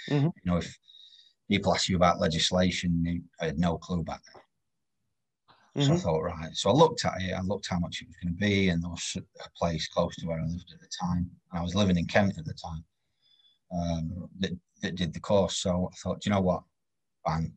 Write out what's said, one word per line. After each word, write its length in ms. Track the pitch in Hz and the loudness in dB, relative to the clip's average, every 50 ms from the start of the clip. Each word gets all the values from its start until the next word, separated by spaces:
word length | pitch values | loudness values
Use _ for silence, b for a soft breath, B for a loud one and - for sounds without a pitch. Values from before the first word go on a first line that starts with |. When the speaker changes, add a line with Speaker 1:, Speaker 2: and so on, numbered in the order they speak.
| B B | B B
Speaker 1:
Mm-hmm. 160 | 143 147 139 165 | 2 2 2 2
Speaker 2:
you 180 | - _ - | 0 _ -2
know, 120 | 90 87 85 | 0 0 0
if 200 | 80 - - - _ B B B B B B B B B B _ _ - | 0 -4 -10 -16 _ B B B B B B B B B B _ _ 0
people 240 | 101 98 101 92 85 | 0 2 2 2 2
ask 160 | - - - | 2 2 0
you 80 | 95 87 | 2 4
about 220 | 87 87 85 - | 4 4 4 4
legislation, 840 | - 82 78 80 - - 92 90 92 92 90 - - 90 87 85 82 | 2 0 0 0 0 2 2 2 2 2 0 0 0 0 0 0 0
you, 160 | 85 87 87 - - _ - | 0 -2 -4 -6 -10 _ -6
I 60 | 85 80 | -6 -4
had 120 | 73 73 | -2 0
no 180 | 87 85 82 80 | 0 0 0 -2
clue 260 | - - 92 87 80 | -4 -4 -4 -4 -4
back 180 | - 147 - - - - | -4 -8 -10 -12 -18 -20
then." 80 | - - _ _ _ _ _ _ _ _ _ _ _ _ _ _ _ _ _ _ _ _ b b b b b b - 143 | -20 -20 _ _ _ _ _ _ _ _ _ _ _ _ _ _ _ _ _ _ _ _ b b b b b b 2 4
So 80 | 139 | 4
I 40 | 131 | 4
Speaker 1:
Mm-hmm. 80 | - - | 4 2
Speaker 2:
thought, 180 | 92 80 78 | 2 0 0
"Right." 320 | - - 85 80 82 80 - | 0 -2 -4 -6 -8 -8 -6
So 160 | - - 98 | -2 2 4
I 40 | 107 | 6
looked 320 | 143 165 160 - - - | 8 8 6 6 2 -2
at 160 | 92 80 87 | -2 -2 -2
it, 120 | 92 92 90 | -4 -4 -4
I 80 | 92 | -2
looked 260 | 92 92 101 98 - - | -2 -2 -4 -4 -4 -4
how 100 | 95 87 | -2 -2
much 220 | 85 76 - - | -2 -2 -6 -10
it 60 | - - | -12 -14
was 100 | - - - | -14 -8 -6
gonna 120 | 87 85 | -6 -2
be, 340 | 85 101 104 101 98 98 92 | 0 2 2 4 4 4 4
and 120 | 85 85 | 2 2
there 80 | 85 85 | 0 -4
was 280 | 82 85 - - - 95 | -6 -8 -8 -6 -6 -8
a 320 | - - - - - - _ - | -10 -12 -14 -18 -18 -14 _ -4
place 300 | 92 85 82 80 - - | -2 -2 -2 -2 -4 -4
close 280 | - 87 87 82 - | 0 0 0 0 -2
to 120 | - - 85 | -6 -6 -6
where 120 | 82 82 | -4 -4
I 60 | 82 | -4
lived 260 | 80 82 87 - - - | -4 -4 -6 -8 -12 -18
at 60 | - | -20
the 100 | - - - - | -20 -14 -10 -6
time. 300 | 95 87 90 87 87 - - - _ _ | -4 -2 -2 -2 -2 -4 -6 -14 _ _
And 80 | - 85 | -6 -6
I 20 | |
was 140 | 87 87 82 | -4 -2 0
living 220 | 101 104 95 90 85 | 2 2 4 4 2
in 80 | 82 | 2
Kent 320 | - - 107 104 98 - - | 2 2 2 2 2 0 -4
at 80 | 80 | -8
the 80 | - - | -10 -10
time, 320 | - - 87 82 80 82 _ _ _ _ _ _ b b b b b b b b b b - 90 | -10 -10 -10 -10 -10 -12 _ _ _ _ _ _ b b b b b b b b b b -8 -6
um, 560 | 87 85 85 85 82 80 80 85 90 85 - - - | -4 -2 -2 -2 -2 -2 -4 -6 -8 -10 -12 -8 -6
that, 180 | 92 - - - _ _ _ _ | -4 -4 -4 -6 _ _ _ _
that 140 | - 95 85 | -8 -6 -4
did 180 | 92 92 80 - | -2 -4 -4 -4
the 60 | - | -4
course. 380 | - - 104 101 - - - - | -2 2 4 4 4 2 0 -2
So 320 | - 98 87 87 90 - | -2 0 0 0 0 -2
I 40 | - - | -4 -6
thought, 240 | - 95 87 - | -6 -6 -6 -4
"Do 80 | - 101 | 0 0
you 60 | 104 | 2
know 60 | 98 | 2
what? 220 | 92 92 87 - - _ _ _ _ _ _ _ _ _ _ _ - 85 | 4 2 0 0 -4 _ _ _ _ _ _ _ _ _ _ _ -4 -2
I'm 260 | 80 80 82 - - | -2 -2 -2 -4 -6